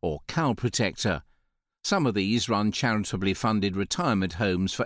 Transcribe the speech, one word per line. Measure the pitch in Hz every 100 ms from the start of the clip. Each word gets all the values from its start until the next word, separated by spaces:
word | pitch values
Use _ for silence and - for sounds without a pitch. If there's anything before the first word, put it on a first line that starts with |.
or | 85 73 -
cow | - 147
protector. | 107 120 - 101 - 110 76 - _ _ _ _ _
Some | - 196 135
of |
these | 101 95 117 -
run | 104 107
charitably | - 120 107 101 95 98
funded | 92 113 107 98
retirement | 95 98 - 165 101 95
homes | - 104 90 95
for | -